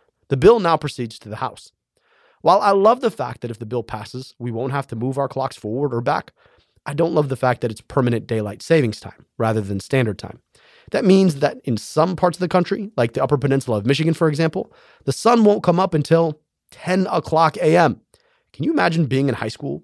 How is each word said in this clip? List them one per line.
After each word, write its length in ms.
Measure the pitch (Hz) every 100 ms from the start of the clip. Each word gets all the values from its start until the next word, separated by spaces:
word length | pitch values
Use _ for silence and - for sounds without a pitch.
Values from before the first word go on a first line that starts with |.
| _ _ _
The 80 | 135
bill 220 | 175 233
now 160 | 175 160
proceeds 440 | 147 - 113 -
to 100 | 104
the 60 | 104
House. 360 | 127 104 - _ _ _ _ _ _ _
While 200 | - 190
I 100 | 220
love 300 | 196 208 254
the 100 | 247
fact 300 | - 123 117
that 100 | 117
if 80 | 113
the 80 | 110
bill 160 | 120
passes, 500 | 107 107 104 127 131 _
we 100 | 123
won't 220 | 113 131
have 160 | 139 -
to 80 | 117
move 240 | 127 135
our 80 | 135
clocks 300 | 135 131 -
forward 360 | 107 120 143
or 80 | 117
back, 300 | 120 151 - _ _ _ _ _ -
I 80 | 143
don't 180 | 170
love 160 | 156 143
the 60 | 131
fact 260 | 127 120
that 80 | 120
it's 120 | 107
permanent 440 | - 143 120 117 -
daylight 380 | 113 104 -
savings 360 | - 165 120 -
time 260 | - - _ -
rather 240 | 113 110
than 180 | 98 98
standard 380 | - 135 117 98
time. 220 | - - _ _ _ _ -
That 140 | - 202
means 300 | 190 190 139
that 240 | 147 254
in 140 | - 113
some 380 | - 151 170 175
parts 220 | 180 165
of 40 |
the 60 | 180
country, 440 | 180 175 220 208 -
like 160 | 117
the 100 | -
Upper 140 | 139 143
Peninsula 400 | 139 135 127 107
of 80 | 107
Michigan, 280 | 143 160
for 140 | 156 160
example, 460 | 147 160 190 - _ _ _ -
the 60 |
sun 320 | - 226 247
won't 200 | 208 208
come 160 | - 170
up 140 | 185
until 460 | 156 - 165 165 151 _ _ _
ten 360 | - 175 185 185
o'clock 500 | 180 - 160 160 -
A 200 | 156 170
M. 240 | 156 92 _ _ _ _ _
Can 120 | - 180
you 60 |
imagine 340 | 320 180 165 139
being 240 | 131 139
in 60 | 110
high 140 | 110
school 340 | - 143 147